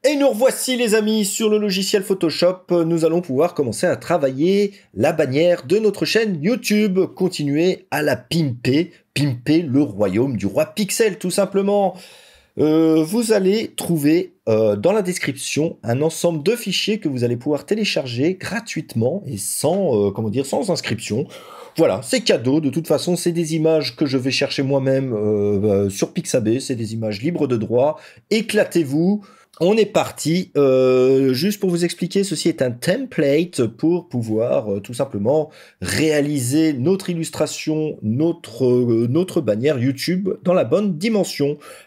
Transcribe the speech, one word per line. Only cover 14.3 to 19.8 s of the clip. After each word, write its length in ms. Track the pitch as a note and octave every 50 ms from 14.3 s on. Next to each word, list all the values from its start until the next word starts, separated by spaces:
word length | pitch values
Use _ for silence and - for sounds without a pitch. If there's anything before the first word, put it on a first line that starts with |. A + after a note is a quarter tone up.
| _ _ _ A#2
euh, 260 | A2 G#2+ A2 G#2+ G#2
dans 180 | G2+ G#2 E3+
la 100 | G3+ A3+
description 760 | F#3+ F3+ F3 - - - B2+ A#2+ - - - C#3 D3+ E3+ - _
un 180 | - A#2 A#2 C3
ensemble 420 | D3+ D#3+ D#3+ - - E3+ E3+ D3+
de 140 | C#3 F#3 A#3+
fichiers 420 | A#3 A#3 G#3 F3 - - - A3 G#3+
que 100 | - D#3+
vous 160 | C3 B2 A#2+
allez 120 | A#2+ B2
pouvoir 300 | A#2+ - D3 D3 C#3 -
télécharger 680 | - G3+ A3 G#3 - - F3 C#3 B2+ A#2 A#2+ C3+ E3+ F#3
gratuitement 840 | F#3+ - - F#3 A3+ A3+ - - D#3+ D#3 - - A#2 A2 A#2+ E3 G3+ -
et 100 | B2 -
sans, 680 | G2 - - - - - D3 F3 G3+